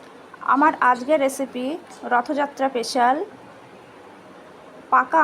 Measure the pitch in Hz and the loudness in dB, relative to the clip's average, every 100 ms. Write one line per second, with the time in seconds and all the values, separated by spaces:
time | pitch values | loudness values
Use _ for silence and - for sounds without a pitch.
0 | - - - - - 254 302 320 247 247 | -20 -20 -20 -8 -2 2 2 2 0 0
1 | 247 311 269 269 262 247 254 339 - - | 0 0 0 -2 -6 -6 -6 -8 -12 -16
2 | 247 240 240 285 285 - 269 254 226 262 | -2 0 0 -2 -4 -2 -4 -2 -4 0
3 | 240 285 403 - - - - - - - | 2 2 -4 -12 -20 -20 -20 -20 -20 -20
4 | - - - - - - - - - 254 | -20 -20 -20 -20 -20 -20 -20 -20 -2 0
5 | 262 320 | 2 4